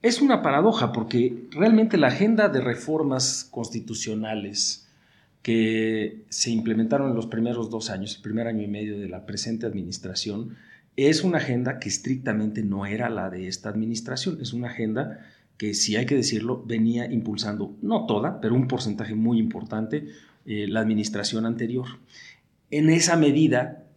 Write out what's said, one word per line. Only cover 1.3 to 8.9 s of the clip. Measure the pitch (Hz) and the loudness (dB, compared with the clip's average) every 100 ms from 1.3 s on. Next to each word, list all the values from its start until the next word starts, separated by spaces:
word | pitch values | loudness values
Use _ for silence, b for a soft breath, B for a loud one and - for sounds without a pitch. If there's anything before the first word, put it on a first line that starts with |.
| 123 - | 0 -12
realmente | 147 208 220 220 160 | 2 6 8 6 6
la | 139 | 4
agenda | - 208 226 208 | 4 4 6 4
de | 135 | 4
reformas | 123 120 - 156 143 131 123 - - | 0 -2 -2 0 0 0 -2 -4 -8
constitucionales | - 117 117 - 107 - 107 110 110 101 101 - - b b b b b _ | -10 -8 -8 -8 -8 -6 -4 -4 -4 -6 -4 -4 -4 b b b b b _
que | - 113 110 110 110 110 107 - - | 0 2 2 2 0 0 -4 -8 -12
se | - - | -4 0
implementaron | 117 113 110 113 139 135 | 0 0 0 2 2 2
en | 117 | -2
los | 113 | -2
primeros | 113 117 117 110 | -2 -2 -2 -4
dos | 110 - | -6 -6
años, | 95 98 - | -6 -8 -10
el | |
primer | 104 107 117 | -6 -4 -2
año | 110 | -4
y | 104 | -4
medio | 104 107 | -6 -6